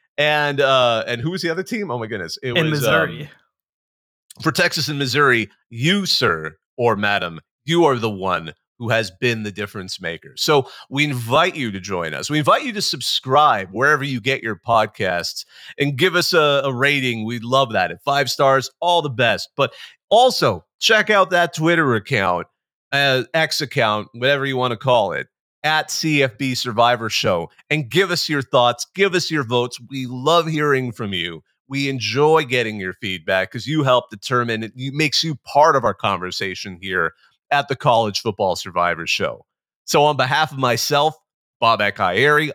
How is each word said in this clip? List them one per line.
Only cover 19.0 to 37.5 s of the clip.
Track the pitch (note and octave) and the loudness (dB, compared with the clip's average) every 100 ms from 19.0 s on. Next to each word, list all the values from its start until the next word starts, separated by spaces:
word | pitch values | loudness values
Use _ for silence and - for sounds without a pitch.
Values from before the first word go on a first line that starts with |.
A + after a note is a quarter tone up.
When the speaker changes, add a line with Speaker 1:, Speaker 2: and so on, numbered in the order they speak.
Speaker 1:
the | D3 | 0
best. | A2+ A#2 F#2+ - - | 0 0 0 -4 -2
But | B2+ - - _ - | -2 -2 -20 _ 2
also | G#3+ B3+ - C#3 F2+ - - | 6 6 4 0 0 -8 -2
check | - G#3+ G#3 | 2 2 4
out | G#3 E3+ | 2 4
that | F3 E3+ | 2 0
Twitter | - D#3+ E3+ D3 | 0 2 4 2
account, | A2+ - B2 F#2+ F2 E2+ _ _ _ - | 0 0 0 0 0 -4 _ _ _ -6
uh, | C#3 C#3 C3 - | 0 2 2 0
X | D#3+ D#3 - | -2 0 -2
account, | D3 C#3+ A2 G#2+ - | -4 0 2 0 -4
whatever | A#2 B2+ C#3+ C3+ | -4 0 0 0
you | C3 | -2
wanna | B2+ A2+ | -2 -2
call | C3+ A#2+ G2 | 2 2 2
it, | C#2+ - _ _ _ | -4 -8 _ _ _
at | D3+ D#3 D3+ | -2 0 -2
C | - D#3+ D3 | -4 0 2
F | C3 - | 0 -2
B | C3+ B2 | -6 -4
Survivor | B2+ A2 A#2+ A#2+ A2 | -4 2 4 4 -2
Show, | - A2 F2+ E2 _ - | -2 0 0 -4 _ -4
and | D3+ A#2+ | -4 -2
give | D#3+ F#3+ | 0 0
us | F3 - | 0 -2
your | D3+ | -4
thoughts, | B2 C3 A#2+ A#2+ - - | 0 2 4 2 -8 -2
give | G3 | 0
us | F3 - | 0 -2
your | D#3 | -4
votes. | A#2 B2 B2 - A2+ | 0 0 -2 -6 -12
We | C3+ B2+ | -10 -8
love | B2+ C#3 E3+ D#3+ | -4 2 2 2
hearing | D#3 D3 C3 B2+ | -2 0 0 -2
from | A2+ G#2+ | -6 -6
you. | F#2 F2 D#2+ _ _ - | -4 -6 -8 _ _ -10
We | C3+ C#3 | -6 -4
enjoy | C3+ G2+ A#2+ D3+ D#3+ C3 | -4 -4 2 4 4 2
getting | B2+ A2+ G#2+ | -2 -2 -4
your | F#2 | -8
feedback | F2+ G#2+ F2+ E2 F#2+ F#2 | -8 -8 -8 -2 0 0
'cause | A#2+ A2 | -6 -4
you | D#3 | 0
help | C3+ B2 - | 4 2 2
determine, | G#2+ - B2 A#2 A2 | -14 -4 -2 0 -4
it | A2 B2+ | -6 -10
makes | C3+ C#3+ D3+ - | -8 -2 0 0
you | E3 C#3+ | -4 -6
part | - C#3+ D#3+ C#3+ | -2 4 4 4
of | |
our | A2 | 0
conversation | F#2+ G#2+ F#2 F2+ - G2 F#2 G2+ F2+ | -2 -2 -2 -6 -6 -8 -8 -12 -12
here | F#2+ F#2 E2 _ _ _ - | -6 -2 -2 _ _ _ -2